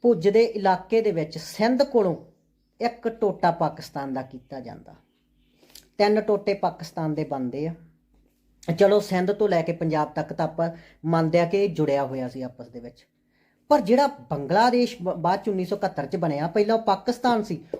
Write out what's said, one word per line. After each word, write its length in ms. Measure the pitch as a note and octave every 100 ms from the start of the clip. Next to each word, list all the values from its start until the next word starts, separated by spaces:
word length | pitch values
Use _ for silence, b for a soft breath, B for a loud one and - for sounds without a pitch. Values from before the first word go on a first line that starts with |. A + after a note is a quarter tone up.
ਭੁੱਜ 280 | A#3+ G#3 F3
ਦੇ 140 | G#3
ਇਲਾਕੇ 580 | A#3 G#3+ F#3+ F3+ - A3+
ਦੇ 100 | A3
ਵਿੱਚ 260 | E3 D#3 D#3+
ਸਿੰਧ 460 | - - A3 B3+
ਕੋਲੋਂ 320 | C#4+ A#3+ F#3+ D3+ - _ _ _ _ _
ਇੱਕ 260 | A#3 A#3 A#3
ਟੋਟਾ 440 | A3+ G#3 F3+ F3+
ਪਾਕਿਸਤਾਨ 600 | E3 D#3 - - D3+ C#3
ਦਾ 80 | C3
ਕੀਤਾ 380 | C3 B2+ _ C3+
ਜਾਂਦਾ। 360 | A#2+ - - - _ _ _ _ B B B B B _
ਤਿੰਨ 240 | G#3 G#3+
ਟੋਟੇ 320 | G#3+ G3+ G3+
ਪਾਕਿਸਤਾਨ 600 | G3 F3+ E3+ D#3+ - D#3+
ਦੇ 100 | D3+
ਬਣਦੇ 440 | D3+ C#3 B2+ C3+ D#3
ਆ। 80 | E3 - _ _ _ _ _ _ _ - E3
ਚਲੋ 200 | G3 G#3
ਸਿੰਧ 320 | G3+ F#3 F#3
ਤੋਂ 180 | G3+ G#3+
ਲੈ 120 | F3
ਕੇ 100 | D#3+
ਪੰਜਾਬ 360 | E3 E3 D#3 D3+
ਤੱਕ 260 | - D3+
ਤਾਂ 120 | D#3+ D#3
ਆਪਾਂ 240 | - E3 E3 B B D#3
ਮੰਨਦੇ 340 | E3 D#3+ E3+
ਆ 60 | E3+
ਕਿ 180 | G3
ਇਹ 60 | G3+
ਜੁੜਿਆ 360 | D#3 D3 C#3 C3+
ਹੋਇਆ 220 | C3 B2+
ਸੀ 140 | C3
ਆਪਸ 260 | B2+ - A#2
ਦੇ 120 | A#2+
ਵਿੱਚ। 280 | A#2+ - _ _ _ _ _ _ _
ਪਰ 120 | D4
ਜਿਹੜਾ 260 | F#3+ B3 C#4+
ਬੰਗਲਾਦੇਸ਼ 880 | - - D3 C#3 F#3 A#3+ A#3+ A#3+ -
ਬ-, 120 | F3 E3+
ਬਾਅਦ 280 | E3 G3
ਚ 60 | G#3+
ਉੱਨੀ 160 | F#3+ F3+
ਸੌ 100 | G3+
ਇਕਹੱਤਰ 300 | F#3+ - -
ਚ 100 | F#3+
ਬਣਿਆ, 320 | E3 C#3+ D#3+
ਪਹਿਲਾਂ 280 | G#3+ G#3 A3+
ਉਹ 60 |
ਪਾਕਿਸਤਾਨ 640 | A3 F#3+ - A#3+ B3 A#3
ਸੀ, 220 | G#3 E3 B